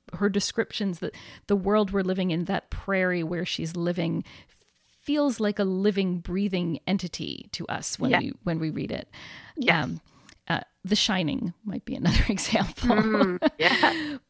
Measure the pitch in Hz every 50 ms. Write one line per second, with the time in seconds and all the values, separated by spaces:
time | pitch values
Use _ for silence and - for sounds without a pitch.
0 | _ - - - 202 202 190 208 - - - 226 - - - - 208 196 175 -
1 | 180 - - - - - - - - - 202 196 180 196 208 214 208 190 196 196
2 | 185 185 185 190 180 185 156 170 170 160 196 - - _ - - - - 196 185
3 | 185 180 180 175 165 160 180 165 180 - - - 165 160 170 175 170 175 175 180
4 | 170 165 160 170 - - - - - _ _ - - _ _ _ _ _ _ _
5 | - - 285 302 294 285 233 - 220 208 208 - 202 190 185 185 196 214 190 196
6 | 196 185 180 175 - - 175 196 202 202 185 180 175 170 165 - - - 190 185
7 | - 170 - - - - - - - - - - - - - - - - - -
8 | - - - 180 - - - - - 180 160 160 160 156 - - - - - -
9 | - - - - - - - - - - - 320 240 - 170 160 151 - 170 160
10 | - _ _ _ - - - _ _ - 170 - - - _ _ - 180 208 -
11 | - - 196 180 185 147 - - - 175 170 - - 208 180 - - - - -
12 | - 170 - - - - 202 190 - - 208 - - - - - - 240 208 214
13 | 220 220 214 208 - 185 180 - - 311 - - 311 359 - 349 320 - 339 320
14 | 311 294 294 262 - _